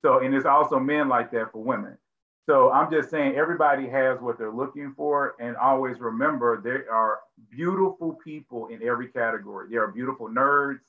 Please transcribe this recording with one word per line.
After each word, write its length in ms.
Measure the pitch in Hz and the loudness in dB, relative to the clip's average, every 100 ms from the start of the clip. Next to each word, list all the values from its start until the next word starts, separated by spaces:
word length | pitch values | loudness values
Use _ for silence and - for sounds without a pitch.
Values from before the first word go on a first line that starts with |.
So, 180 | 151 131 | 4 4
and 140 | 131 | 4
it's 120 | 135 143 | 0 4
also 320 | 143 147 139 | 4 4 0
men 300 | 135 151 139 | 0 0 2
like 220 | 123 120 | 0 0
that 200 | 117 110 | -4 -4
for 100 | 110 | -6
women. 360 | 113 113 98 - _ _ _ _ - | -4 -4 -6 -16 _ _ _ _ 2
So 260 | 139 131 | 6 8
I'm 180 | 135 151 | 6 2
just 200 | 156 131 | 0 0
saying 260 | 156 139 135 | -2 0 0
everybody 500 | 160 170 151 139 131 | 0 2 2 2 0
has 300 | 135 131 127 | 2 2 0
what 180 | 123 117 | -4 -6
they're 120 | 110 | -6
looking 420 | 113 135 139 143 135 | -6 -8 -8 -14 -6
for, 400 | 147 143 139 - | -2 0 -2 -6
and 180 | 120 117 | -10 0
always 440 | 127 135 131 120 | 2 2 0 -4
remember 600 | 120 113 147 139 120 110 | -6 -2 -2 0 0 0
there 300 | 110 135 120 | -2 -6 -2
are 300 | 113 110 107 - _ 110 | 0 0 -2 -8 _ _
beautiful 640 | 120 175 190 190 185 165 | -6 -4 0 0 -2 -8
people 520 | 147 156 151 - 120 110 | -8 -14 -16 -12 -12 -12
in 140 | 113 | -6
every 260 | 117 120 123 | -4 -4 -4
category. 600 | 127 113 110 101 98 95 | -4 -2 -4 -8 -14 -6
There 140 | 113 | -2
are 40 | 107 | -2
beautiful 400 | 104 127 - 110 | -4 -8 -8 -6
nerds. 520 | 117 139 143 139 135 | 0 2 2 0 -6